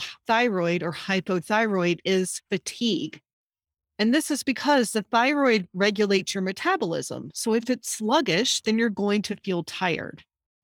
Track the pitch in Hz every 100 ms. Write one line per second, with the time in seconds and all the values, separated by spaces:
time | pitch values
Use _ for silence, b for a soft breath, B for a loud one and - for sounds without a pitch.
0 | B B - 226 247 185 170 175 170 147
1 | - 190 180 180 - 214 220 190 175 170
2 | - 190 185 - - 196 - - 233 180
3 | 156 - _ _ _ _ _ _ _ -
4 | 220 294 - 285 - 247 277 285 226 220
5 | - 233 254 294 269 220 175 180 202 208
6 | 202 196 - 196 185 196 339 370 190 151
7 | - 123 151 - 226 233 233 247 - -
8 | 214 302 226 170 254 - - 220 233 202
9 | 202 208 - 202 - 175 170 - 185 160
10 | - - _ _ _ _